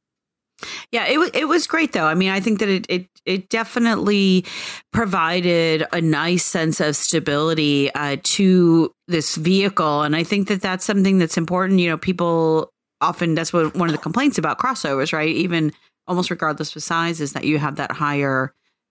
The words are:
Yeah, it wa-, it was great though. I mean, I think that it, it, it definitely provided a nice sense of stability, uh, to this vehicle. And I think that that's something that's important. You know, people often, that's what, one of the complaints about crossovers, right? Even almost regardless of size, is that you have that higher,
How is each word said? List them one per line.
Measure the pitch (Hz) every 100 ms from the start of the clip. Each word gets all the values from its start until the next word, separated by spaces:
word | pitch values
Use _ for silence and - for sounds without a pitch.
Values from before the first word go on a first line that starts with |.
| _ _ _ _ _ - - - -
Yeah, | 233 165
it | 277
wa-, | 349
it | - 302
was | 330 -
great | 320 320
though. | 190 156
I |
mean, | 165 190
I | 190
think | 208 208
that | 208
it, | 190 -
it, | 180 180 _
it | - 190 185
definitely | 226 226 - 233 214 202 208 196 185 180 - - - -
provided | - 226 180 165 180 175 170 165 160 156
a | 175
nice | 165 151 160 180
sense | - 180 160 151
of | 151 143
stability, | - 165 - 143 156 160 151 143 139
uh, | - 147 139
to | - - 190 185 175 165 160 _ -
this | 175 147 -
vehicle. | 160 190 196 196 160 147
And | 151 151
I |
think | 165 208 196
that | 202
that's | 190 185
something | - 202 190 190
that's | 165 -
important. | 165 180 185 190
You | 170
know, | 160
people | - 180 175 165 160 160 - _ _ -
often, | 160 170 170
that's | 160 165
what, | 175 156 180
one | 170
of |
the | 151
complaints | - 190 285 -
about | 156 -
crossovers, | 254 262 156 139 139
right? | 160 156
Even | 147 175 170 156 - _ _ -
almost | 180 180
regardless | 175 160 151 151
of | -
size, | - 165 165 160
is | 143
that | 147
you | - 151
have | 143 135
that | 143
higher, | - 147 143 139 131 131 _ _ _ _